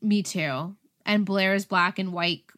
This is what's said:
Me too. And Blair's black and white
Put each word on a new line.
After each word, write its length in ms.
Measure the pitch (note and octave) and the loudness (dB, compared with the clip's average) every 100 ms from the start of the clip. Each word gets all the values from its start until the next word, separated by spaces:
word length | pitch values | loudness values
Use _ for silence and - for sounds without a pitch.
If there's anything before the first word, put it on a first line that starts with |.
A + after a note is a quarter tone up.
Me 220 | G#3+ G#3 | 0 0
too. 520 | - F3+ D3+ C3 E3+ G3 _ _ - | 0 -4 -4 -4 -6 -12 _ _ 0
And 180 | G#3+ | 0
Blair's 420 | G3 G3 F#3+ G3 - | 2 2 2 0 0
black 340 | F#3 F3 F#3 | 2 2 0
and 120 | F#3+ | -6
white 340 | F3 F3 E3+ _ | -2 -2 -2 _